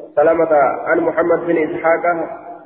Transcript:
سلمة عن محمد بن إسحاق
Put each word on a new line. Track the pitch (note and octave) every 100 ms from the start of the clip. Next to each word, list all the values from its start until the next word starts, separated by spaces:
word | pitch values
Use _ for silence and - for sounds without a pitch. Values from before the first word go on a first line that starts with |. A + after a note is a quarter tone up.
| - C#3+
سلمة | D#3 E3 D#3+ D3+ B2+ - D3+
عن | E3+
محمد | E3 D#3 E3+ E3 E3+
بن | E3
إسحاق | D3+ - D#3+ E3 E3+ E3+ D3+ - - -